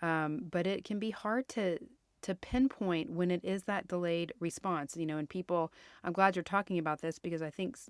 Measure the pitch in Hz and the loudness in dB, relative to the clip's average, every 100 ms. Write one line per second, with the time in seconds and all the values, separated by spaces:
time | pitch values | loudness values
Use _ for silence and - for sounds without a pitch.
0 | 165 160 151 156 170 175 180 196 - 208 | 0 2 2 -2 -2 0 0 -2 -2 -4
1 | 220 208 214 233 262 - 190 160 - - | -4 -4 -2 0 -2 0 0 0 -4 -20
2 | _ _ - 185 - 247 262 - 196 165 | _ _ -6 -4 0 4 4 4 0 0
3 | - 165 180 180 185 196 - 202 - 180 | 0 0 2 2 0 -4 -2 -4 -2 -2
4 | 175 170 170 - 170 - 190 165 139 165 | 2 0 0 -2 -4 -2 -2 -2 -2 -4
5 | 160 156 151 185 180 175 165 - - - | -2 -2 -2 -4 0 0 0 -4 -20 -8
6 | - 175 196 180 165 196 202 180 160 151 | -2 4 4 4 0 0 0 0 0 0
7 | 165 160 175 165 160 - 185 - - | -2 -4 -4 -4 -4 -4 -6 -6 -12